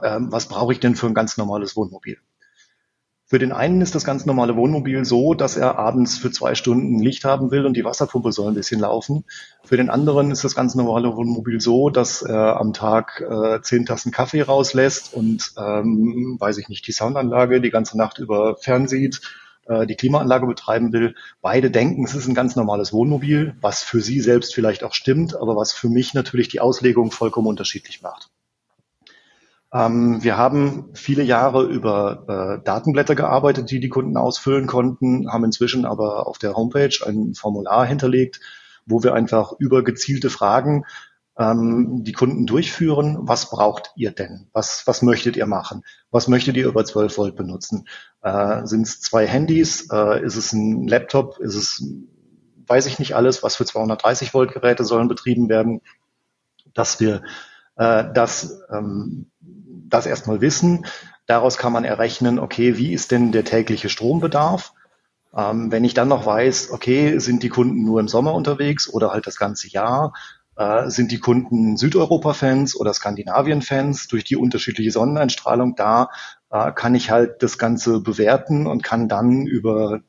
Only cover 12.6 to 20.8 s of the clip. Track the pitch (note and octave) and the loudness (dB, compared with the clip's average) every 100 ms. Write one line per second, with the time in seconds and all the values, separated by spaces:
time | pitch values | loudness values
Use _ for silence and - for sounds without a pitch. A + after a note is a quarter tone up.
12.6 | A2 G#2+ A2 A2 - - E2+ A2 A2 A2 | -2 -2 0 0 0 -8 -8 -2 0 -2
13.6 | - B2 A#2 A#2 A#2+ - B2+ D3+ C3+ C3+ | 0 0 0 -4 -4 -2 -2 0 2 2
14.6 | C3 B2+ C3+ C3+ - B2 A2 A2+ - - | 2 2 2 0 -8 -4 -2 -2 -6 -8
15.6 | G#2 G#2 A2 A2 A#2 A#2+ B2+ B2 G2+ G2+ | -4 -2 0 2 2 0 -6 -2 -2 -2
16.6 | G2+ G2 - - A2+ C#3+ B2 A#2+ B2 B2+ | -8 -12 -10 -4 -2 -2 0 2 4 4
17.6 | A#2+ A#2 G#2+ A2 G#2+ - A2 G#2 A2 G#2 | 2 0 0 -2 -2 -4 -2 0 0 0
18.6 | - B2+ C3+ C3 C3+ C3 - - - _ | 0 0 0 0 -2 -4 -12 -20 -20 _
19.6 | - A2+ A2 G#2+ B2+ D3 C#3 B2+ B2 A2+ | -4 -2 -2 -2 0 2 2 2 2 -4
20.6 | - A2+ | -2 0